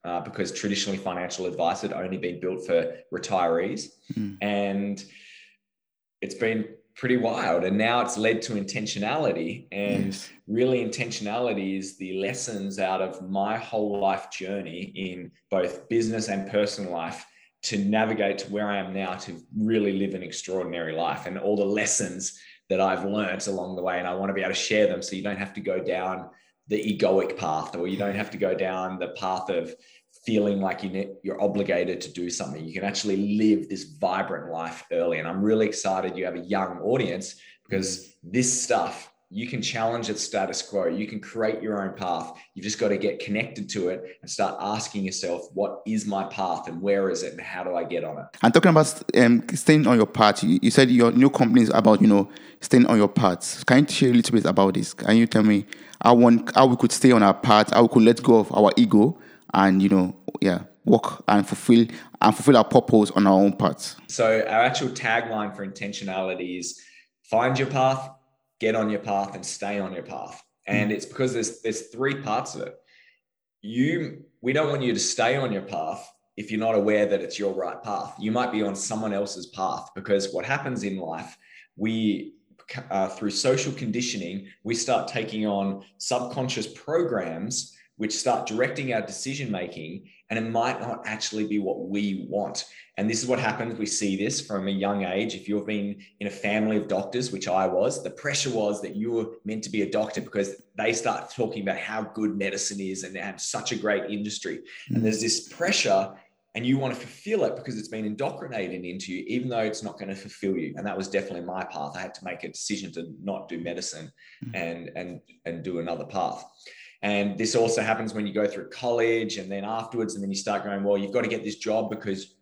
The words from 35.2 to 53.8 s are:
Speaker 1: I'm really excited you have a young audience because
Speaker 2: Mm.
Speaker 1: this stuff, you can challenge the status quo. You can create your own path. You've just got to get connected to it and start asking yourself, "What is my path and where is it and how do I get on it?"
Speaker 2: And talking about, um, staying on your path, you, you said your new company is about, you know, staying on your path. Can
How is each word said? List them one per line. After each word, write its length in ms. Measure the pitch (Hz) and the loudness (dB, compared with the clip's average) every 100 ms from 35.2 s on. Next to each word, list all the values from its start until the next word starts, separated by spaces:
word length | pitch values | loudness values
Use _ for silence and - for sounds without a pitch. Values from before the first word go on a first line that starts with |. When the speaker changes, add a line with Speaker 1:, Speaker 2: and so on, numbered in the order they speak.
| 80 | -4
Speaker 1:
I'm 160 | 92 | 0
really 240 | 107 110 107 | 2 4 2
excited 520 | 107 98 95 92 90 | 0 -2 -2 -2 -4
you 80 | 90 | -6
have 100 | 87 | -6
a 100 | 85 98 | -4 -2
young 240 | 92 87 | -2 -4
audience 560 | 90 135 101 90 - - - _ _ | -2 0 0 -4 -10 -16 -20 _ _
because 240 | 95 92 90 | -4 -4 -6
Speaker 2:
Mm. 340 | - _ 85 | -12 _ -4
Speaker 1:
this 300 | 110 123 - | 0 0 -2
stuff, 480 | - 113 82 - - _ _ | 0 0 0 -6 -16 _ _
you 180 | 95 120 | -10 -8
can 120 | 120 | -6
challenge 460 | - 120 113 120 110 | -6 -2 -2 -2 -4
the 80 | |
status 480 | 104 - 104 95 87 | -6 -4 -2 -2 -4
quo. 240 | - 101 87 | -4 -2 -2
You 200 | 87 107 | -2 -6
can 100 | 107 | -8
create 420 | - 113 110 110 | -10 -2 -2 -2
your 220 | 107 104 | -4 -4
own 120 | 95 92 | -4 -6
path. 360 | 92 82 - - - | -4 -4 -6 -14 -18
You've 80 | - | -10
just 160 | 98 107 | -8 -2
got 100 | 107 | 0
to 80 | 98 | 2
get 220 | 101 - | 0 -2
connected 500 | - 101 117 - 101 | -4 -4 -4 -8 -8
to 180 | 107 90 | -4 -2
it 120 | 90 - - | -4 -10 -18
and 100 | - | -12
start 260 | - 98 92 | -2 -2 -2
asking 420 | 101 107 110 104 | -4 -4 -4 -4
yourself, 440 | 95 - 90 87 - | -4 -4 -4 -4 -6
"What 280 | 92 101 - - | -2 -2 -2 -4
is 200 | 110 104 | -4 -2
my 180 | 98 | -4
path 440 | 92 - 95 80 - | -4 -4 -2 -2 -6
and 120 | 85 | -4
where 300 | 98 98 95 | 0 2 2
is 140 | 85 | 0
it 80 | 90 | -6
and 80 | 85 | -8
how 240 | 90 92 | -12 -8
do 100 | 90 | -4
I 80 | 90 | -4
get 200 | 85 87 | -2 -4
on 120 | 80 73 | -4 -8
it?" 80 | - - | -14 2
Speaker 2:
And 120 | 117 | 6
talking 160 | 117 185 | 8 8
about, 320 | 156 151 - - - | 8 6 0 2 6
um, 260 | 120 120 - | 8 6 4
staying 320 | - - 156 131 | 0 6 6 8
on 80 | 120 | 6
your 100 | 107 | 4
path, 380 | - 107 - | 6 6 6
you, 160 | 87 87 | 4 4
you 80 | 117 | 6
said 180 | 127 131 | 8 8
your 220 | 123 117 | 8 6
new 200 | 120 135 | 8 6
company 320 | - 120 123 | 6 6 6
is 80 | 110 | 6
about, 300 | - 110 104 | 6 8 10
you 60 | 110 | 10
know, 240 | 101 98 - - - | 8 4 -6 -20 -14
staying 260 | - 127 123 | 4 6 8
on 100 | 113 | 6
your 120 | 104 | 6
path. 560 | - 95 87 - - - | 6 4 2 -4 -4 6
Can 140 | 127 | 8